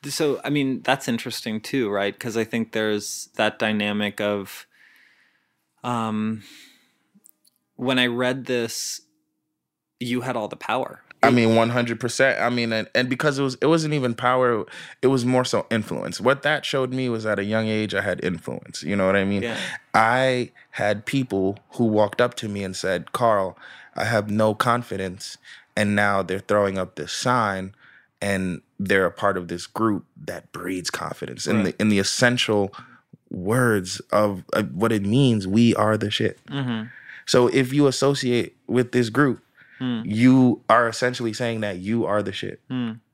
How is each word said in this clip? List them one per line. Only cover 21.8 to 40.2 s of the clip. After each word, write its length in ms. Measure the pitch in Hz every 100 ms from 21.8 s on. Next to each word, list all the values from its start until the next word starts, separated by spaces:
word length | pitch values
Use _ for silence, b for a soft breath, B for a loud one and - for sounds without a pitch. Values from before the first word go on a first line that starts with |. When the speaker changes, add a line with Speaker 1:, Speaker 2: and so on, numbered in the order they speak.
Speaker 2:
walked 380 | 117 107 104 -
up 120 | 120 -
to 120 | 110
me 160 | 101
and 100 | 98
said, 380 | 92 - 90 -
"Carl, 460 | - 120 104 95 - B B B
I 100 | -
have 260 | 107 117 104
no 240 | 104 110
confidence." 840 | 104 - 120 117 98 95 92 - - B B B -
And 180 | 104
now 280 | 104 104 101
they're 160 | 90 95
throwing 400 | - 104 101 95
up 160 | 92 -
this 160 | 76
sign 640 | - 131 123 107 95 95 - b b b _
and 400 | 101 98 92 85 _ _
they're 280 | 95 98 92
a 40 |
part 240 | - 101 92
of 120 | 87
this 180 | 87 -
group 400 | - 113 101 - -
that 260 | 78 87 -
breeds 360 | - 87 92 82
confidence. 560 | - 78 - - - -
In 100 | 107
Speaker 1:
Right. 120 | 95 -
Speaker 2:
the, 60 |
in 60 | 107
the 80 | 101
essential 760 | 98 - 123 123 - 107 98 B B B B - _
words 720 | - 90 120 123 107 92 95 -
of, 320 | 104 107 95 -
of 200 | - 104
what 160 | 76 113
it 120 | 113
means, 420 | 98 120 135 110 95
we 280 | 104 117
are 220 | 107 107 107
the 120 | 104
shit. 280 | - 107 - -
Speaker 1:
Mm-hmm. 420 | 139 127 113 113 B B B -
Speaker 2:
So 220 | - 123
if 240 | 139 127
you 120 | 139 143
associate 680 | 131 139 139 131 120 101 _ -
with 260 | 120 120
this 180 | 123 113
group, 320 | 117 143 117 _ _ B B
Speaker 1:
Hmm. 240 | 127 117
Speaker 2:
you 560 | 110 104